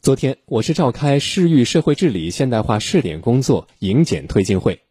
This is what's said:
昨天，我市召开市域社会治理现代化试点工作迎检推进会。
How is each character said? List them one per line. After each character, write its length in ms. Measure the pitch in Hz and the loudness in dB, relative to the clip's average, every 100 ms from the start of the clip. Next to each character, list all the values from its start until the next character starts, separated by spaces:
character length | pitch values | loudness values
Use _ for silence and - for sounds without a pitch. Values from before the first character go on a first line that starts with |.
| - | 0
昨 80 | 135 | 0
天， 220 | 135 135 _ | 0 -4 _
我 160 | 113 | -4
市 100 | 110 | -2
召 180 | 160 147 | 0 0
开 280 | - 147 139 | 0 0 0
市 320 | - - 175 | 0 0 2
域 160 | 156 120 | 4 4
社 160 | 170 | 2
会 120 | 156 | 0
治 140 | 143 180 | 0 0
理 220 | 95 82 | -2 -6
现 180 | - 131 | -4 -2
代 140 | 113 | -2
化 160 | 107 107 | 0 -2
试 240 | - 190 | 0 -2
点 180 | 117 78 | -2 -4
工 220 | 82 123 | 0 0
作 260 | 131 117 - _ | 2 0 -2 _
迎 240 | 98 110 | -2 2
检 220 | 165 80 69 | 2 0 -2
推 160 | - | -2
进 160 | 95 98 | 2 0
会。 220 | 113 90 _ | 0 -4 _